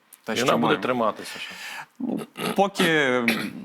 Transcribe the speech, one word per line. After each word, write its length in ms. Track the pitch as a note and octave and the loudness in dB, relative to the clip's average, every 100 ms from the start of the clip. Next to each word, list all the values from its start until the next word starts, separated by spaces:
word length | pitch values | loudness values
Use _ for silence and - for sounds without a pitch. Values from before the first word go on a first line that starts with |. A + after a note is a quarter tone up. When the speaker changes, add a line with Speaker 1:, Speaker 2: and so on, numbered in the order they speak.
| _ - | _ -12
Speaker 1:
те, 80 | - | -4
Speaker 2:
І 40 | A2 | 0
Speaker 1:
що 100 | C3+ | 2
Speaker 2:
вона 100 | - | 4
буде 100 | - | 4
Speaker 1:
маємо. 160 | - | 2
Speaker 2:
триматися 560 | A2 B2+ A2 - - - | 2 2 0 0 -8 -12
ще. 160 | - - - - - - | -12 -12 -12 -12 -14 -8
Speaker 1:
Ну, 220 | - - - - - - | -4 -4 -6 -6 -2 2
поки 640 | G3 - F3 D#3 C3+ B2 A#2 A2 G#2+ - | 2 2 2 4 4 2 2 0 -4 -10